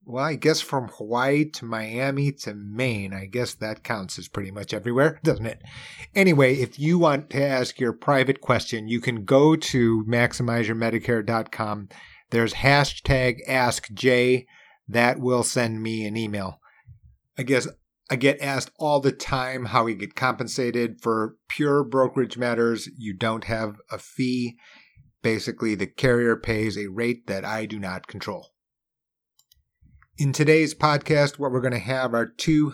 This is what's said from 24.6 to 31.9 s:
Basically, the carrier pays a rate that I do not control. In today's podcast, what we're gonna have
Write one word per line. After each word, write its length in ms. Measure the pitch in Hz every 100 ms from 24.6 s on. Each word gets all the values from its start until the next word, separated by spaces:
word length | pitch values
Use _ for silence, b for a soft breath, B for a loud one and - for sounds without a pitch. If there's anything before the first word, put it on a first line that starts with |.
| b b b b b _
Basically, 540 | 117 110 120 - 113 98
the 100 | 95
carrier 520 | - 131 120 117 113
pays 400 | - 110 110 98
a 100 | 101
rate 400 | 95 120 120 -
that 160 | 98
I 220 | 101 110 107
do 120 | 107
not 300 | 95 92 -
control. 460 | 101 - 90 - _ _ _ _ _ _ _ _ _ _ _ _ _ _ _ _ -
In 140 | 143
today's 400 | 127 151 156 156
podcast, 640 | - 151 147 - 151 143 -
what 140 | 135
we're 100 | 127
gonna 160 | 127 120
have 380 | 98